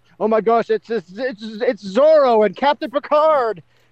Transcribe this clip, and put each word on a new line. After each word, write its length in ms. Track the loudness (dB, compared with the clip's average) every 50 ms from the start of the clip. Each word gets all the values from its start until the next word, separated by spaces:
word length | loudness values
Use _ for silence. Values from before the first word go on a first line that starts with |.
| _ _ _ -6
oh 100 | -4 -2
my 120 | 0 0
gosh, 300 | 0 2 0 0 0 -2
it's, 180 | -4 -4 -4 -6
it's, 220 | -8 -8 -8 -10 -10
it's, 260 | -8 -8 -8 -8 -10 -12
it's 420 | -14 -10 -6 -4 -4 -4 -4 -6
Zorro 600 | -6 0 2 4 4 6 4 4 4 4 2 2
and 100 | 0 0
Captain 340 | -2 -2 -2 -2 -2 -4 -8
Picard, 720 | -6 -8 -4 -2 0 2 2 2 2 2 0 -2 -4 -8 -12 _ _ _ _ _